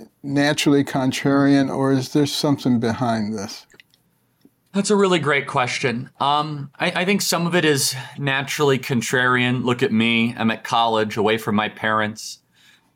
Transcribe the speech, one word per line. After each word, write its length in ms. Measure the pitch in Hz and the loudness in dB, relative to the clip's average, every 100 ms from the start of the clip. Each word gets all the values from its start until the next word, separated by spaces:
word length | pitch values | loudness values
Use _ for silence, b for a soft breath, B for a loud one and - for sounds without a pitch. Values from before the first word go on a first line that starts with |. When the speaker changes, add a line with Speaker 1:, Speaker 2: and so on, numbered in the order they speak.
| - _ | -20 _
Speaker 1:
naturally 640 | 139 139 143 151 - 139 | -4 0 0 2 2 2
contrarian, 880 | 135 139 131 127 143 139 139 139 135 | 2 -2 -2 -2 0 2 4 4 2
or 200 | - 135 | 0 0
is 180 | 135 127 | 0 0
there 140 | 156 143 | 0 0
something 520 | - 156 143 135 123 | 0 0 0 2 0
behind 560 | 117 110 123 113 104 | 0 -2 -2 -2 -4
this? 320 | 110 101 - - - _ _ _ _ _ _ _ _ _ | -6 -10 -14 -20 -20 _ _ _ _ _ _ _ _ _
Speaker 2:
That's 160 | 196 196 | -4 0
a 80 | 208 | 2
really 220 | 196 180 | 4 2
great 280 | 143 143 139 | 2 0 0
question. 640 | 139 123 - 135 117 135 _ | -2 -2 -2 -2 -4 -8 _
Um, 520 | 135 147 151 147 139 - | 0 0 -2 -6 -12 -6
I, 140 | 165 | -4
I 140 | 165 180 | -2 0
think 160 | 202 | 0
some 260 | - 175 170 | 0 -2 0
of 80 | 175 | 2
it 80 | |
is 320 | 156 143 120 131 127 - | 2 2 0 -4 -10 -6
naturally 600 | 143 135 139 - 147 135 | -4 -2 -4 0 2 2
contrarian. 840 | - 127 113 131 127 127 123 127 | 0 -4 0 0 2 2 2 0
Look 180 | 123 123 | 0 0
at 120 | 131 | 0
me. 420 | 107 113 117 117 120 | 2 2 2 0 0
I'm 140 | 113 | -2
at 140 | 110 - | -2 -2
college, 500 | 120 117 110 107 104 | 0 2 2 0 0
away 220 | 104 113 | 0 0
from 180 | 117 104 | 0 -2
my 140 | 107 | -2
parents. 680 | - 110 110 107 110 - - _ b b b b | -4 -2 0 -2 -6 -14 -18 _ b b b b